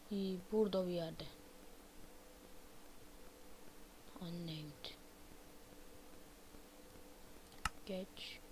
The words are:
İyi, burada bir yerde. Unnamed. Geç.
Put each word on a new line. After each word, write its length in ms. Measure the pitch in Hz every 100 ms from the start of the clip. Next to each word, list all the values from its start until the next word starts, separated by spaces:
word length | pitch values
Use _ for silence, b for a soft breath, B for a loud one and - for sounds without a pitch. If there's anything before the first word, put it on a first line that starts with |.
| -
İyi, 300 | 202 190 185 185
burada 340 | 214 208 190 180
bir 60 |
yerde. 320 | 175 165 160 151 - - - - - - - - - - - - - - - - - - - - - - - - - - - - -
Unnamed. 680 | 175 170 170 156 151 147 - - - - - - - - - - - - - - - - - - - - - - - - - - - - - - -
Geç. 540 | 185 190 - - - -